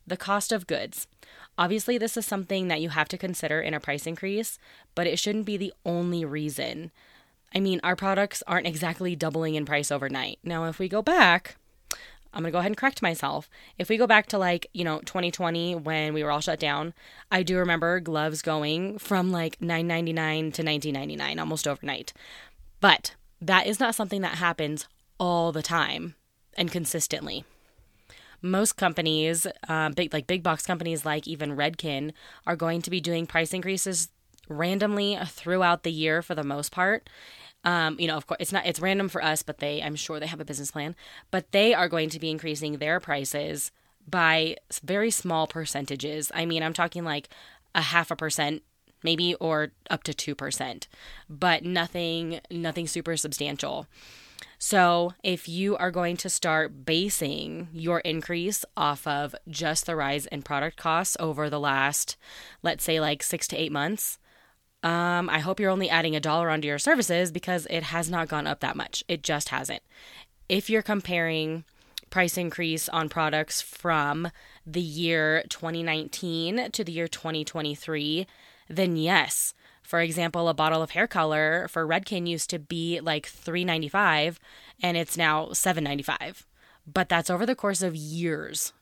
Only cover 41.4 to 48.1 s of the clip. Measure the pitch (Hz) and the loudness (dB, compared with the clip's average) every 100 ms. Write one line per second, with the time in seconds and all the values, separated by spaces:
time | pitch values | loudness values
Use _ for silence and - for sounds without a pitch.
41.4 | - 196 220 208 175 165 156 156 160 156 | 2 6 6 6 4 2 0 -2 -4 -4
42.4 | 156 147 151 147 151 175 - 143 139 147 | -4 -4 -4 -2 0 0 0 -2 -2 -4
43.4 | 151 147 - - _ _ - 180 165 160 | -4 -4 -6 -10 _ _ -4 4 6 6
44.4 | 160 - _ - 143 196 226 - 185 165 | 2 -4 _ -10 -2 2 2 0 0 2
45.4 | 156 165 156 147 139 139 143 151 147 - | 0 -2 -4 -4 -4 -6 -4 -4 -4 -2
46.4 | 170 160 160 165 170 175 170 147 - - | -2 0 0 0 0 0 -4 -4 -6 -20
47.4 | - - _ 185 143 170 160 | -20 -20 _ 0 4 4 2